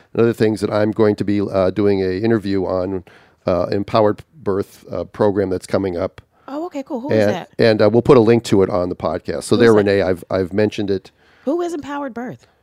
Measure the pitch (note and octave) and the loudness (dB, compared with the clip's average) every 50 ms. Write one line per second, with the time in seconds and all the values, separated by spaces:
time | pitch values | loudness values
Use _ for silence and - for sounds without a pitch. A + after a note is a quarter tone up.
0 | _ _ - - A#2 A#2 A2+ - A#2 G#2+ A2 F#2+ G2 - A2 G#2 G#2+ A2 G2+ - | _ _ 0 2 2 2 2 2 0 0 0 0 -2 -2 0 0 0 0 2 2
1 | A2 G#2+ G#2 - G2+ F#2+ G2+ G2+ G2 G#2+ G2+ F#2+ F#2 F#2+ F#2+ G#2 G2+ G2+ G2+ F#2+ | 2 2 2 0 -2 -2 -2 -2 -2 -2 0 0 0 0 0 0 2 2 2 2
2 | F#2+ F#2 F#2 F#2+ A2 A2+ A#2 A2 F#2 G2+ G2 G2 F#2 F2+ F#2 F#2 F2+ F#2+ F#2+ F#2 | 0 -2 -2 -2 0 0 0 0 0 -2 -2 -2 -2 -2 -4 -4 -4 -4 -6 -8
3 | F2 - - - _ _ _ _ _ G2 F#2 F2 - - - G2+ G2+ - - A2+ | -10 -14 -20 -20 _ _ _ _ _ -2 -2 -2 -2 -2 -4 -4 -4 -2 0 2
4 | G#2+ G#2 G#2+ - - _ _ D#3 A2 G2+ F#2+ G2 G2 - - - - - - - | 2 2 0 -2 -8 _ _ -10 -6 -4 -4 -4 -4 -6 -12 -20 -16 -12 -10 -10
5 | F2 F2 - - A2 G#2 F#2+ G2+ G2 F#2 F#2 F#2 - - - F#2+ G2 F#2+ F2 E2+ | -10 -10 -2 0 0 2 2 0 -2 -2 -4 -6 -4 -4 -2 -2 -2 -2 -4 -4
6 | F#2+ F#2 - - - _ _ _ _ - C#4 D4+ E4 F4+ - C#4 C4+ - D#4+ A#3 | -6 -6 -8 -12 -20 _ _ _ _ -12 -10 -10 -10 -8 -10 -12 -10 -10 -10 -10
7 | A#3+ - A2 A2 G#2 G#2 F#3+ E3+ - - _ - B2 A2+ A2 G#2 G#2+ G#2 G#2+ A#2+ | -4 -2 0 2 2 0 0 -4 -8 -10 _ 0 2 2 4 4 2 4 4 2
8 | A#2 - D3 B2 A2 A2+ A#2 A2+ - - A#2 G2 F#2+ - G#2 F#2 F2+ F2+ F2+ - | 4 6 6 6 6 6 4 2 2 2 2 2 4 2 2 -2 -2 -4 -6 -6
9 | - E2 E2 F2+ - - D#2+ C#2 - - A2+ A2 A#2+ A#2 A2 G#2 G2+ G2+ G2+ G2 | -6 -6 -6 -6 -6 -8 -8 -8 -2 0 2 4 6 6 6 6 4 4 2 2
10 | F2+ F2+ F#2+ E2+ - - G#2 F#2+ F#2+ E2 F#2 G#2 G#2+ G#2 - - G#2 G2 G2 F#2+ | 2 0 -2 -4 -4 -4 -4 -4 -4 -2 0 0 0 0 -2 -4 -4 -4 -4 -4
11 | - - _ _ _ _ _ _ _ B3+ D4+ F4 F4 F4 E4+ D#4 C4 C4+ C#4+ C#4+ | -6 -10 _ _ _ _ _ _ _ -4 -4 -2 -4 -4 -6 -8 -10 -10 -10 -10
12 | C#4+ C4+ A3 A#3 B3 A#3+ C#3+ A#2 _ _ _ _ | -10 -10 -10 -12 -12 -12 -14 -16 _ _ _ _